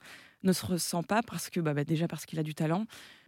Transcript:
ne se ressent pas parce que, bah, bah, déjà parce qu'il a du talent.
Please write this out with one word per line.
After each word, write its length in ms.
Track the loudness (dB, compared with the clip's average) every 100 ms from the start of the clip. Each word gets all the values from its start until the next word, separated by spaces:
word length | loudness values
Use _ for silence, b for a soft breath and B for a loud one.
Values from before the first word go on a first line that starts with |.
| B B B B
ne 120 | 2
se 120 | 2 2
ressent 380 | -2 0 -2
pas 180 | 2 0
parce 300 | 0 -6 -4
que, 80 | -2
bah, 160 | 0 2
bah, 80 |
déjà 240 | 2 2 2
parce 180 | -2 -6
qu'il 140 | -4
a 40 |
du 120 | -2 0
talent. 300 | 0 2 -2 B B B